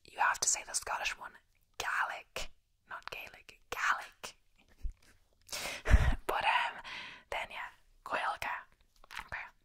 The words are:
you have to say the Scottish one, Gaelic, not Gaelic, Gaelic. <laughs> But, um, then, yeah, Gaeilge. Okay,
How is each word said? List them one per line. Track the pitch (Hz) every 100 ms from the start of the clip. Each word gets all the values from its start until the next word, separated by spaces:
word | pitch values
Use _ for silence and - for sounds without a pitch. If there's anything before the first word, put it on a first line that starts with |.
you | - -
have | - -
to | -
say | - -
the |
Scottish | - - - - -
one, | - - _ _ _ -
Gaelic, | - - - - - - - - _ _ -
not | - -
Gaelic, | - - - - - _
Gaelic. | - - - - - - - _ _ _ - - - - - _ _ - - - - -
<laughs> | - - - -
But, | -
um, | - - - - - - - - -
then, | - -
yeah, | - - - _ -
Gaeilge. | - - - - - - - - _ - - - -
Okay, | - - -